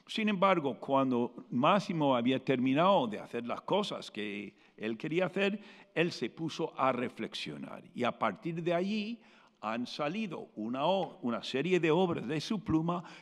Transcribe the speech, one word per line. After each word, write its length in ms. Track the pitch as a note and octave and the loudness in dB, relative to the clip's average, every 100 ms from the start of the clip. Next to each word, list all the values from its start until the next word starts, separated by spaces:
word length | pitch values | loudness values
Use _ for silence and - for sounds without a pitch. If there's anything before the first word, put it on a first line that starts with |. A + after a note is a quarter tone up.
| - | -8
Sin 240 | - G#3+ | -2 0
embargo, 500 | G3 G3 F3+ C3+ A2+ | 4 4 4 2 -2
cuando 680 | - C3+ C3 A#2+ A#2+ - - | 2 4 4 2 0 -4 -4
Massimo 680 | B2 D3 G3 - E3+ C#3+ B2 | 2 6 4 2 2 4 4
había 260 | A#2+ C3 | 2 2
terminado 640 | - B2+ C3 C3+ F3+ F#3+ A#2+ | 2 2 4 4 4 4 2
de 120 | G2+ | -4
hacer 280 | - A#2 A#2+ | -8 -6 -6
las 140 | G#2 | -6
cosas 500 | - F#3 G3+ A#2 - | 0 0 0 -6 -10
que 440 | G#2 G#2 G2+ G2+ - _ | -8 -6 -6 -10 -14 _
él 220 | - G#2+ A2+ | -8 -6 -4
quería 300 | D#3 E3 D#3 | -2 0 0
hacer, 340 | G3 G3+ G#3 - - - | 0 0 -2 -10 -20 -6
él 180 | - E3+ | 0 0
se 180 | - A#2 | 0 -6
puso 420 | - D#3+ - D#3+ - | -4 -6 -4 -6 0
a 120 | C3 | 0
reflexionar. 920 | A#2+ B2 - G#2+ - - C#2+ C2+ - B1 | 2 -2 -6 -8 -6 -8 -10 -12 -14 -14
Y 100 | - | -2
a 140 | A#2 - | -2 0
partir 440 | A2+ F2+ E3+ E3 | -2 -2 -6 -4
de 100 | E3 | -2
allí 480 | E3+ G3 G#3+ G#3 A#3 - - _ _ | -2 -2 -4 -6 -10 -16 -20 _ _
han 260 | G#2+ A#2 A#2+ | -6 -4 -6
salido 640 | - D3+ G3+ G#3+ B2 - | -4 -4 -4 -6 -8 -12
una 320 | - A2+ C3 D#3 | -8 -6 0 2
o-, 320 | G3 D#3+ - | 2 0 -4
una 220 | A#2+ A2 | -2 -2
serie 360 | - B2+ E3 F3+ | -2 -2 2 2
de 120 | D#3+ | 4
obras 360 | D#3 F#3 E3 A2+ | 4 4 0 -2
de 140 | D#3 | -4
su 240 | - A3 | -2 -4
pluma 400 | - D#3+ E3 F3+ - - | 0 0 0 -4 -6 -18